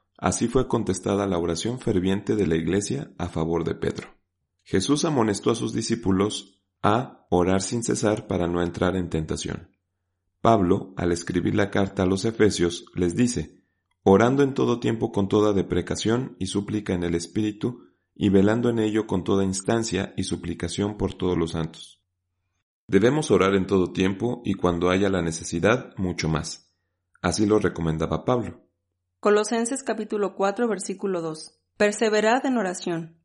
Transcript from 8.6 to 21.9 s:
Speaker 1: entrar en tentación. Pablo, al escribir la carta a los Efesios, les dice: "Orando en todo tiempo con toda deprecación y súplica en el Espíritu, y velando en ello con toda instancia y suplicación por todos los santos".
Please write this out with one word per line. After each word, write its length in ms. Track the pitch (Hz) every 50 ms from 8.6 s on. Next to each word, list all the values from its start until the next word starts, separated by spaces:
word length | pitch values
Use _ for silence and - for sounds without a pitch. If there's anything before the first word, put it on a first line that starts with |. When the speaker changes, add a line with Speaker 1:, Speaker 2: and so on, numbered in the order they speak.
Speaker 1:
entrar 340 | 87 87 85 - 92 90 87
en 140 | 95 90 82
tentación. 640 | - 80 80 - 85 - - 82 - - - _ _ _ _ _ _ _ _ _ _ _ _ _ _ _
Pablo, 520 | - 117 117 104 92 87 92 92 82 - - -
al 140 | 85 87
escribir 440 | 85 85 - - 92 87 85 101 101
la 160 | 101 104 95
carta 320 | - 104 98 95 - - 95
a 20 |
los 200 | 92 95 95 110
Efesios, 600 | 113 113 - 107 101 - - 87 85 - - - - -
les 220 | 90 90 87 85
dice: 480 | 107 123 120 - 85 80 - - _ _ _ _ _ _ _ _ _ _
"Orando 400 | 101 98 98 113 123 135 139 143
en 100 | 135 135
todo 260 | 131 127 120 120 117
tiempo 320 | - 120 117 113 120 113
con 160 | - 101 98 95
toda 260 | - 107 104 107 101
deprecación 840 | 95 85 - 87 90 85 - 80 - - 104 113 123 135 - - -
y 80 | 95
súplica 480 | 95 - 101 98 - 107 107 101 - 92
en 100 | 87 87
el 120 | 87 85
Espíritu, 720 | 85 85 - - 107 104 107 104 - - 120 123 - - _ _ _ _ _ _
y 160 | - - 101
velando 400 | 95 98 95 104 110 120 120 120
en 80 | 117 113
ello 300 | 107 107 104 110 107 -
con 160 | 104 95 87
toda 200 | 110 101 98 98
instancia 680 | 95 95 - - - 113 117 113 - 87 92 101 - -
y 80 | - 90
suplicación 720 | - - - - 85 85 85 - 82 - - 101 104 107 104
por 180 | 98 90 -
todos 220 | - 95 90 90 85
los 140 | 82 80
santos". 520 | - 85 82 82 - - - -